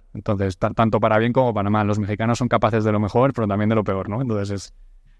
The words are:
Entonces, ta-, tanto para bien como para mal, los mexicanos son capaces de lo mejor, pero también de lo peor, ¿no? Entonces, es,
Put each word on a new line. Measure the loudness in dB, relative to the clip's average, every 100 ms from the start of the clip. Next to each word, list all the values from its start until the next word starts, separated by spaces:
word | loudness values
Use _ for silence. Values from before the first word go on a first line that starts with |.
| _
Entonces, | -10 -4 -2 -2 -2
ta-, | -2
tanto | 2 2 2
para | 2 2
bien | 2
como | 2 0
para | 0 0
mal, | 0 0
los | 0
mexicanos | -2 -2 -2 0
son | 0
capaces | 2 2 2 2
de |
lo | 0
mejor, | 0 2 2
pero | 0 -2
también | 0 0
de | 0
lo |
peor, | 0 -4 -4
¿no? | -6
Entonces, | -4 -4 -4
es, | -8 -10 -20 -20 -20 _